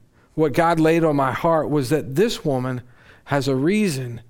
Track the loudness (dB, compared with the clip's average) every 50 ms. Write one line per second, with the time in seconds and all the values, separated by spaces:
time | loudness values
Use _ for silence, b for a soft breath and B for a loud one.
0 | _ _ _ b b b b -2 0 0 2 2 2 2 2 4 4 4 4 4
1 | 2 2 2 2 0 0 -2 -2 0 0 2 0 0 0 -2 -2 0 0 -2 -2
2 | -2 -2 -2 0 0 0 -2 -4 -4 -2 -2 -2 -2 -4 -6 -8 -10 b b b
3 | b b b b b b -2 -2 0 0 0 0 2 2 2 2 0 0 -2 -4
4 | -6 -8 -10 -14 -16 -20